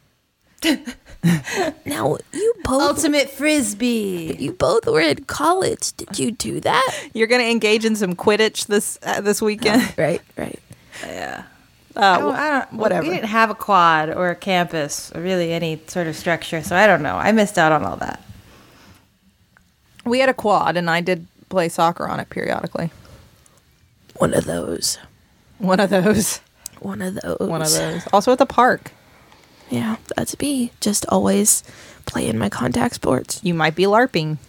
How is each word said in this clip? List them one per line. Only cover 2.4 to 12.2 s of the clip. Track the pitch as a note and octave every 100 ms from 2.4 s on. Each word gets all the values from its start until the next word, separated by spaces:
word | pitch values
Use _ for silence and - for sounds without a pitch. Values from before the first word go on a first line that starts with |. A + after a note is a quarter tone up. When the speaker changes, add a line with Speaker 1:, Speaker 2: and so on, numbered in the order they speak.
| A4 A4
Speaker 1:
both | D4 C4
Speaker 2:
Ultimate | C#4+ D4 D4 D4 B3
Frisbee. | - D4+ D4+ G#3 G3+ B3 A#3 G3+ F3 D#3+ -
Speaker 1:
you | C3+
both | - C#3 A3+ -
were | D#3
in | D#4+ -
college. | - - D4+ F#4+ - - - -
Did | - G3+
you | B3
do | G#3+ A3 D3
that? | - - C5 - D4+
Speaker 3:
You're | A3 A3+
gonna | B3
engage | A#3 A#3 G#3 A3
in | A3 G#3+
some | F#3+
Quidditch | F3+ A3 G#3 G#3+ - -
this, | G#3 - -
uh, | G3 G3
this | G3+ G#3
weekend? | G#3+ G#3+ G#3+ A#3
Speaker 1:
Oh, | G3 -
right, | D3+ E3+ - -
right. | - - _ - - -
Speaker 2:
Yeah. | - F2 C#2 - - _ _ _ _ -
Speaker 3:
Uh, |
Speaker 2:
I | G3
don't, | F3